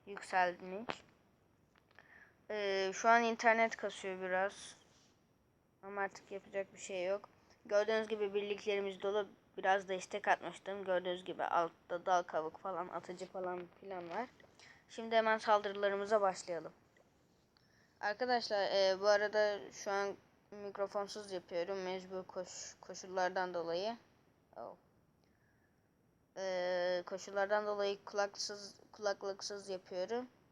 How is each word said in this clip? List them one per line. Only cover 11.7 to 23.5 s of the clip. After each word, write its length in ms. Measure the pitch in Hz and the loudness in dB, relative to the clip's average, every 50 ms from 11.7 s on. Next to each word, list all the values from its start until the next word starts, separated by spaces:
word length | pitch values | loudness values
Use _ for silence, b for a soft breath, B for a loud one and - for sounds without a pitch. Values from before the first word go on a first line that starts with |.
| - - _ - 180 170 170 | -2 -10 _ -8 -8 -4 0
dal 180 | 196 185 175 175 | 2 2 2 2
kavuk 340 | - - 160 156 160 160 - | 0 -2 -2 -2 -4 -6 -8
falan, 300 | - 196 190 165 180 180 | -8 -6 -4 -4 -6 -6
atıcı 380 | - 170 - - 180 180 185 | -6 -8 -8 -8 -10 -10 -10
falan 420 | 180 - 190 185 180 180 180 180 170 - - | -10 -8 -6 -4 -4 -4 -6 -8 -12 -16 -18
filan 300 | - 196 190 180 175 170 | -14 -12 -10 -10 -10 -8
var. 200 | 170 208 247 - - - - - - B B B B B B B | -6 -6 -6 -6 -10 -18 -20 -20 -20 B B B B B B B
Şimdi 260 | - - 226 226 226 | -12 -10 -2 4 4
hemen 220 | 226 220 220 220 220 | 6 6 6 4 4
saldırılarımıza 840 | - 233 214 208 208 202 196 202 202 202 196 196 202 202 226 214 | 4 6 4 6 4 2 -2 2 2 4 4 2 2 4 4 6
başlayalım. 520 | 202 190 180 - - - 170 160 160 165 - _ _ _ _ - _ _ _ _ _ _ _ _ _ _ _ b b b b b b b b b | 6 4 2 0 -4 -6 -6 -6 -6 -8 -14 _ _ _ _ -20 _ _ _ _ _ _ _ _ _ _ _ b b b b b b b b b
Arkadaşlar, 720 | - 202 208 202 254 247 247 233 226 - 220 202 196 - | -4 -2 -2 0 2 2 2 2 2 2 2 2 2 4
e, 280 | - 196 196 190 190 185 | 4 6 6 6 4 4
bu 60 | 196 208 | 6 6
arada 520 | 208 202 208 208 202 214 214 208 208 196 131 - | 6 6 6 4 4 4 4 4 2 0 -4 -8
şu 200 | - - - 208 | -12 -10 -4 -2
an 260 | 196 196 202 202 - - - _ _ _ _ - | 0 0 0 -2 -4 -6 -12 _ _ _ _ -18
mikrofonsuz 800 | 202 208 202 202 196 - 196 196 - 208 202 196 - 214 208 202 | -16 -12 -12 -8 -4 -4 -4 -2 -2 -4 -4 -4 -6 -10 -10 -6
yapıyorum. 500 | 190 180 - - 190 170 170 185 196 196 185 | -8 -8 -6 -4 -4 -2 -2 -2 -2 -4 -2
Mecbur 400 | 180 185 190 185 185 190 185 185 | -4 -4 -6 -6 -8 -8 -8 -8
koş-, 520 | - - 190 180 - - - - - - - | -8 -8 -8 -8 -8 -10 -12 -12 -12 -14 -16
koşullardan 720 | - - 185 - - 190 185 185 185 185 185 190 185 180 | -16 -14 -14 -12 -10 -6 -2 0 2 2 2 0 -2 0